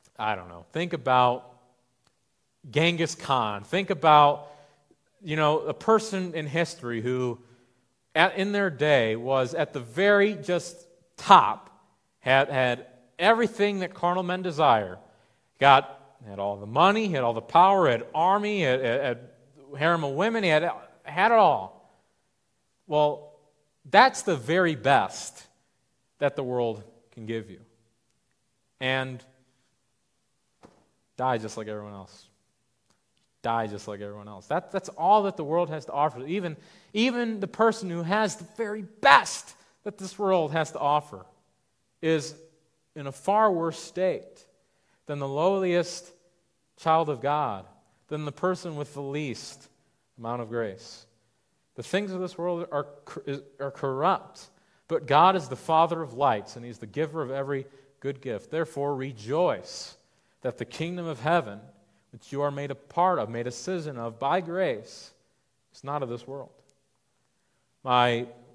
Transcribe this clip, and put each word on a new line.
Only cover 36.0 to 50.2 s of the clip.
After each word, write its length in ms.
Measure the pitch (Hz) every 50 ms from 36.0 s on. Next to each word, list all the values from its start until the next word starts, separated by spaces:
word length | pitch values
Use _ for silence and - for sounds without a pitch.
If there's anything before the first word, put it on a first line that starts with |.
| 147 156 - 120 131
Even, 300 | 151 185 208 180 170 151 - - - - - _ _
even 480 | - 208 233 262 240 240 240 226 220 202
the 80 | 196 -
person 420 | - - 226 226 214 - 190 180
who 120 | 170 170
has 340 | 165 165 196 214 220 196 -
the 80 | - 170 - -
very 260 | - 226 208 214 220
best 720 | 190 - - - - - 277 123 - - - - - - - _ _ _ _ _ -
that 140 | 208 202 -
this 200 | 190 180 - -
world 340 | 208 190 190 175 156 143
has 200 | 156 160 151 -
to 60 | - -
offer 480 | 143 143 147 147 147 - 104 92 92 - _ _ _ _ _ _ _ _ _ _ _ _ _ -
is 340 | 165 160 160 151 - - - - - - _ _ _ _ _ _ _ _ -
in 120 | 151 143
a 60 | 139
far 380 | 135 - - 190 202 214 220 208
worse 280 | 180 165 165 165 156 -
state 680 | - - - 180 185 185 147 107 - - - - _ _ _ _ _ _ _ _ _ _ _ _ _
than 120 | - 147 143
the 80 | 139
lowliest 840 | 135 139 147 170 190 196 196 185 180 175 175 165 - - - - - - _ _ _ _ _ _ _ _ _ _ _ _
child 320 | - - 165 160 165 160 151
of 120 | 143 117
God, 460 | 127 139 147 151 143 120 101 92 92 - _ _ _ _ _ _ _
than 180 | - 151 151 151
the 80 | 147
person 440 | 139 - 180 185 180 - - 170 151
with 180 | 147 147 147 -
the 80 | 143
least 640 | 143 139 143 151 151 135 113 - - - - - - _ _ _ _ _ _ _ _ _ _
amount 240 | -